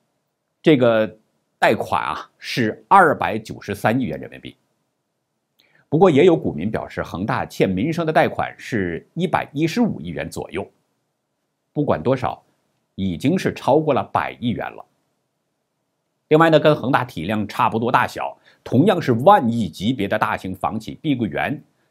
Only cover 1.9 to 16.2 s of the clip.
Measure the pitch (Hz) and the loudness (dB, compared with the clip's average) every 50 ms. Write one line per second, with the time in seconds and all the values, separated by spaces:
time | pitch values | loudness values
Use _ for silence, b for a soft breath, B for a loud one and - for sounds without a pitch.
1.9 | 101 82 58 67 78 - - - _ _ - - - 143 117 107 - - _ _ | -2 -2 -2 -4 -6 -8 -10 -16 _ _ -12 -6 -4 -2 -2 -2 -4 -6 _ _
2.9 | 185 202 180 151 120 95 - 87 104 110 110 - - - - - 98 - - 110 | 6 6 6 6 4 0 -2 -4 -4 -6 -8 -10 -14 -12 -10 -10 -8 -2 0 0
3.9 | 113 135 123 85 73 67 65 - 65 64 - 64 - _ _ _ _ _ _ _ | 0 0 -2 -4 -6 -8 -10 -14 -16 -16 -18 -18 -18 _ _ _ _ _ _ _
4.9 | _ _ _ _ _ _ _ _ _ _ _ _ _ _ _ _ _ _ _ _ | _ _ _ _ _ _ _ _ _ _ _ _ _ _ _ _ _ _ _ _
5.9 | 143 160 196 185 143 131 170 185 165 - - 92 76 73 87 110 - - - - | 2 4 4 6 6 6 6 6 4 4 0 -4 -6 -6 -6 -6 -6 -6 -8 -8
6.9 | - - 80 - - 82 101 113 131 107 82 80 - - 147 98 92 95 120 165 | -8 -8 -8 -8 -6 -6 -4 -4 -4 -4 -6 -8 -2 -2 0 0 0 -2 -2 -2
7.9 | 156 175 165 156 160 175 143 110 - - 69 62 - - - - 131 104 92 87 | -2 -2 -4 0 2 2 2 2 0 -4 -6 -8 -8 -14 -10 -6 -4 -4 -2 -4
8.9 | 82 - - _ _ 160 180 165 165 147 64 - - 139 160 160 - 233 240 190 | -6 -8 -12 _ _ -6 -2 -2 -2 -2 -4 -6 -4 -4 -4 -2 0 0 -2 -2
9.9 | - - 76 87 73 69 76 82 - - - - - 90 92 - _ _ _ _ | -2 -6 -10 -10 -8 -8 -8 -8 -8 -10 -12 -8 -8 -8 -8 -10 _ _ _ _
10.9 | _ _ _ _ _ _ _ _ _ _ _ _ _ _ _ _ _ 151 147 120 | _ _ _ _ _ _ _ _ _ _ _ _ _ _ _ _ _ -4 -2 0
11.9 | 92 78 78 120 135 - - - - - _ _ _ _ _ _ _ _ _ _ | -2 0 0 -2 -2 0 -2 -6 -6 -8 _ _ _ _ _ _ _ _ _ _
12.9 | _ - 95 95 85 78 - 135 185 190 - - - - - - 131 160 156 151 | _ -6 -4 -4 -4 0 0 0 0 0 0 -2 -4 -2 0 2 2 2 2 2
13.9 | 131 107 - - - 95 71 65 65 - 113 123 98 87 - 62 55 53 - - | 0 -2 -2 -2 -4 -4 -4 -4 -8 -6 -6 -4 -4 -4 -8 -10 -12 -16 -20 -20
14.9 | _ _ _ _ _ _ _ _ _ _ _ _ _ _ _ _ _ _ _ _ | _ _ _ _ _ _ _ _ _ _ _ _ _ _ _ _ _ _ _ _
15.9 | _ _ _ _ _ _ | _ _ _ _ _ _